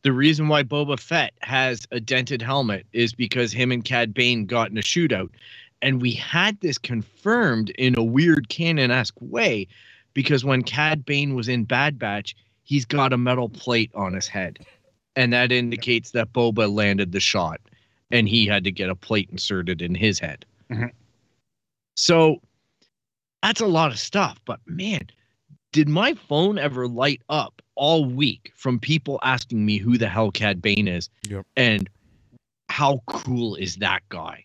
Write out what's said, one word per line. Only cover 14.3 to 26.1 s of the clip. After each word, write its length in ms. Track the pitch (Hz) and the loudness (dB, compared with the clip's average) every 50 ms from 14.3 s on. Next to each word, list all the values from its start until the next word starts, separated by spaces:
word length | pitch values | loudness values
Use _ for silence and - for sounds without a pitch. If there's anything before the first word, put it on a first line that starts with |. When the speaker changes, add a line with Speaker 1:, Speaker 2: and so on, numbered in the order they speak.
| - 101 92 82 - - - - _ _ _ _ _ _ _ _ _ | -6 -8 -8 -8 -10 -16 -20 -20 _ _ _ _ _ _ _ _ _
Speaker 1:
And 160 | 135 127 120 | 0 0 2
that 200 | 120 123 123 123 | 2 2 2 2
indicates 580 | 123 123 123 117 120 117 - 123 120 117 113 - | 2 0 0 -2 -4 -6 -2 0 0 0 -2 -2
that 220 | - 120 113 113 | -4 -4 -4 -2
Boba 380 | - 127 120 117 110 113 110 104 | 0 2 2 2 2 2 0 0
landed 400 | 101 107 104 101 101 95 101 90 | 2 2 2 2 2 0 0 -2
the 80 | 87 98 | -2 -2
shot 400 | - - - 104 87 78 80 - _ _ _ _ _ _ _ _ _ _ | -2 0 0 0 -2 -2 -4 -10 _ _ _ _ _ _ _ _ _ _
and 180 | 120 120 113 101 | 2 2 2 4
he 160 | 107 120 110 | 4 2 4
had 200 | 104 104 101 90 | 4 2 0 0
to 60 | 101 | -2
get 200 | 92 - 98 92 | -4 -4 -4 -4
a 40 | 92 | -4
plate 340 | 92 - - 113 104 92 - | -6 -4 -2 -2 -2 -2 -2
inserted 500 | - 90 - - 101 92 87 87 90 80 | -8 -8 -6 -4 -4 -4 -2 -4 -4 -4
in 140 | 87 87 90 | -4 -4 -2
his 240 | 92 107 107 98 - | 0 0 0 0 -2
head. 260 | - 90 69 - - _ _ _ _ _ | -6 -8 -10 -12 -18 _ _ _ _ _
Speaker 2:
Mm-hmm. 160 | 120 110 117 120 - _ _ _ _ _ _ _ _ _ _ _ _ _ _ _ _ _ _ _ _ | -6 -6 -6 -8 -8 _ _ _ _ _ _ _ _ _ _ _ _ _ _ _ _ _ _ _ _
Speaker 1:
So 440 | - - - 170 165 160 156 151 - _ _ _ _ _ _ _ _ _ _ _ _ _ _ _ _ _ _ _ _ | -2 2 4 6 6 6 6 4 2 _ _ _ _ _ _ _ _ _ _ _ _ _ _ _ _ _ _ _ _
that's 180 | - 208 220 - | -2 -2 0 0
a 60 | 226 | 0
lot 240 | 208 175 160 160 151 | 2 2 2 2 2
of 80 | 117 101 | 0 -4
stuff, 400 | - - - 202 190 139 - - _ | -8 -4 -2 0 0 0 -4 -10 _
but 160 | - 120 - _ | -12 -12 -12 _
man, 420 | - 170 175 190 214 208 151 - - _ _ _ _ _ _ _ _ - _ _ _ | -12 -8 -6 -4 -4 -4 -6 -8 -12 _ _ _ _ _ _ _ _ -20 _ _ _
did 160 | - 151 156 143 | 2 2 2 4
my 260 | 151 170 214 277 | 2 2 2 0